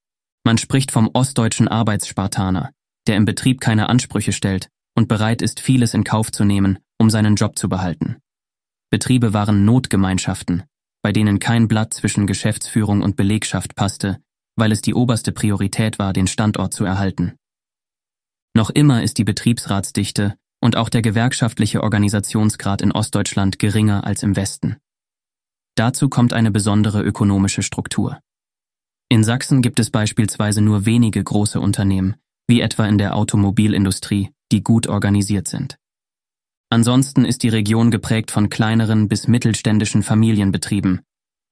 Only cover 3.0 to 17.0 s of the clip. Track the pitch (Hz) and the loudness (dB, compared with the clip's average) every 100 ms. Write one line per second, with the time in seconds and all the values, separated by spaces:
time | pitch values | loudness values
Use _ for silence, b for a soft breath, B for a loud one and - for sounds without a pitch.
3 | - 104 104 - 131 131 - 107 104 127 | -2 2 2 0 0 0 2 2 2 0
4 | - - 101 - 104 95 - _ _ - | 0 -2 -4 -2 -2 -2 -6 _ _ -2
5 | 107 104 107 113 113 - - 131 117 110 | 0 0 0 -2 -4 -4 0 2 2 0
6 | 101 107 110 - 101 101 98 92 _ - | 0 0 -2 0 0 2 0 -2 _ 0
7 | 110 110 107 104 107 - 101 92 92 80 | 2 4 2 2 0 -2 -4 -2 -4 -4
8 | - 113 _ _ _ _ _ _ _ 110 | -6 -8 _ _ _ _ _ _ _ -2
9 | - 127 117 104 104 104 101 127 - 98 | 0 2 2 2 2 4 4 4 2 0
10 | 95 92 - 90 - 87 - _ _ _ | 0 0 -2 -4 -4 -6 -6 _ _ _
11 | 104 104 107 98 - 117 110 107 110 - | -2 0 2 2 2 2 2 0 -2 -4
12 | - - 101 95 110 - - 110 104 101 | -4 0 0 0 -2 -4 -6 -4 0 0
13 | 101 101 98 107 - 92 - - 98 - | 0 0 0 -2 -2 -6 -6 -4 -4 -2
14 | 101 90 _ _ _ - 110 107 - 107 | -4 -6 _ _ _ -2 0 0 0 0
15 | 123 110 - - 104 98 98 - 110 - | 0 0 -4 -4 -2 -2 -2 -2 -2 -2
16 | 98 95 92 - 107 104 92 - 101 95 | -2 0 -2 0 0 0 -4 -4 -2 -2